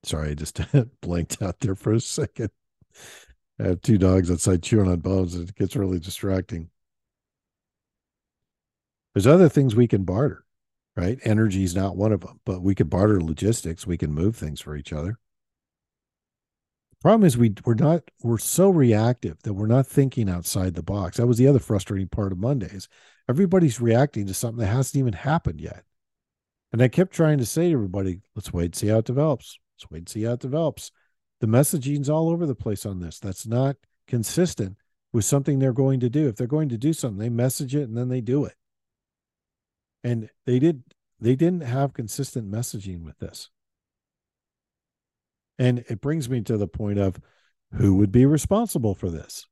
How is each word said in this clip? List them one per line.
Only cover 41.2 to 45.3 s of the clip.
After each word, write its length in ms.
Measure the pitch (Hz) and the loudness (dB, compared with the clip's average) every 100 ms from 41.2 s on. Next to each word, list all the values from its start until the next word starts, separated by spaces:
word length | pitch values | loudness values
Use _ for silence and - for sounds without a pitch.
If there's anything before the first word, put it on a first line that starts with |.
| 117 131 | 0 2
didn't 260 | 165 185 | 2 0
have 320 | 135 131 139 | -4 -2 -2
consistent 560 | - 110 - 135 127 101 | -4 -10 -8 -8 -8 -6
messaging 540 | 107 120 110 98 87 | -6 -6 -10 -12 -12
with 160 | 80 - | -14 -14
this. 300 | - - - _ _ _ _ _ _ _ _ _ _ _ _ _ _ _ _ _ _ | -14 -14 -20 _ _ _ _ _ _ _ _ _ _ _ _ _ _ _ _ _ _